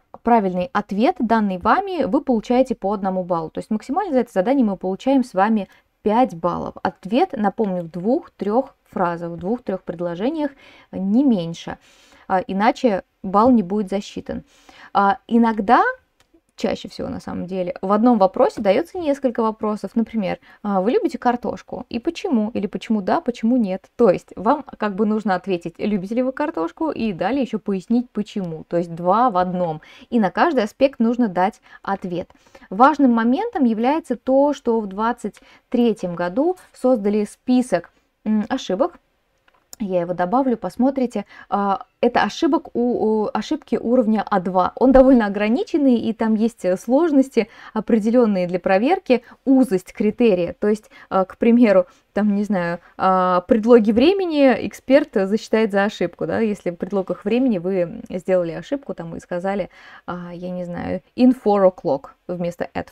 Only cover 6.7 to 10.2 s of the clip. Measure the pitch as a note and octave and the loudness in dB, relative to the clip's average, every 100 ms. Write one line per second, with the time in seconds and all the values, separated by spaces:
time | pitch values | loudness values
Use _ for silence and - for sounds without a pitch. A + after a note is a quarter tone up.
6.7 | - - - F3+ A#3+ F#4+ - G#3 - G#3 | -6 -8 -8 -2 0 0 0 -2 -2 -4
7.7 | F3+ E3 F3 F#3+ D4 - - G3 A3 C4+ | -4 -8 -6 -2 -2 -4 -8 -4 -2 -4
8.7 | _ _ - F3 E3+ E3+ E3+ F3 B3 - | _ _ -4 -4 -4 -8 -8 -6 -6 -6
9.7 | F#3+ - E3+ F3 E3+ | -8 -8 -8 -6 -4